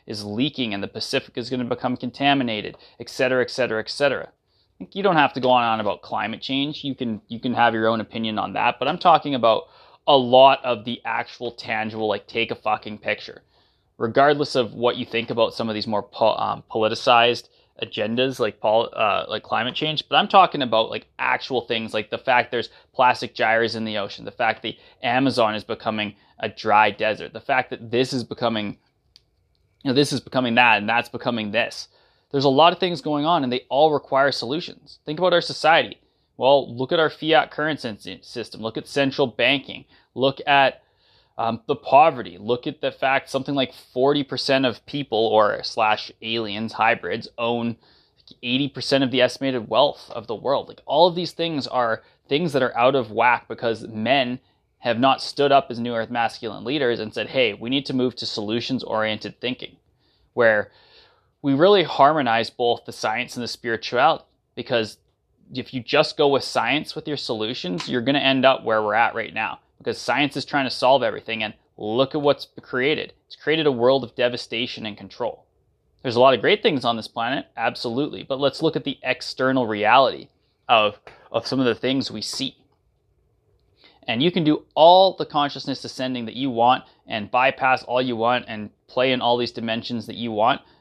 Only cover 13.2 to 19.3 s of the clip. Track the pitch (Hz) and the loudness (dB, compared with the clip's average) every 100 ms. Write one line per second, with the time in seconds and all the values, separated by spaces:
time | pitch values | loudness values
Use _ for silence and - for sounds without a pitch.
13.2 | - - _ _ _ _ _ - 117 135 | -8 -18 _ _ _ _ _ -6 0 4
14.2 | 143 147 139 135 110 113 120 127 - 117 | 4 4 0 -2 -2 -2 -2 -2 -4 -6
15.2 | 117 117 113 - 113 107 107 104 - - | -4 -2 -2 -2 -6 -6 -4 -4 -6 0
16.2 | 110 - 104 104 - 113 107 113 131 120 | 2 2 -4 -6 -8 -2 -2 0 4 6
17.2 | 120 117 - _ _ - 110 110 107 117 | 4 2 -8 _ _ -14 -10 -6 -2 0
18.2 | 131 127 107 - 110 113 113 - 107 95 | -2 0 -4 -2 2 2 0 -2 0 0
19.2 | - | -2